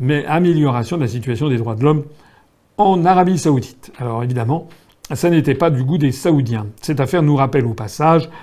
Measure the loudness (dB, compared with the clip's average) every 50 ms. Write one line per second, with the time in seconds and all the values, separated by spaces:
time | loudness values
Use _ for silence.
0 | -2 -2 -2 -2 -2 -2 0 2 2 2 2 2 2 2 0 -2 -2 -4 -4 -4
1 | -4 -4 -4 -6 -6 -6 -4 -4 -2 -2 -2 -2 -2 -4 -4 0 0 0 0 0
2 | -2 -8 -16 -20 -20 _ _ _ _ _ _ _ _ _ _ 0 2 2 2 2
3 | 4 4 4 4 4 2 2 0 2 2 2 0 0 -4 -14 -20 -20 -20 -12 -8
4 | -6 -6 -4 -4 -4 -4 -4 -2 -2 -2 -2 -4 -4 -10 -20 -20 _ _ _ _
5 | -12 -10 -6 -2 0 2 2 4 2 2 0 2 2 2 2 0 -2 -2 0 0
6 | 0 0 -2 -2 0 0 2 2 0 0 -4 -6 -6 -8 -12 -12 -8 -6 -2 -2
7 | -2 0 0 0 2 2 2 2 2 2 2 0 0 0 -4 -6 -8 -10 -6 0
8 | 2 4 4 2 0 -4 -12 -20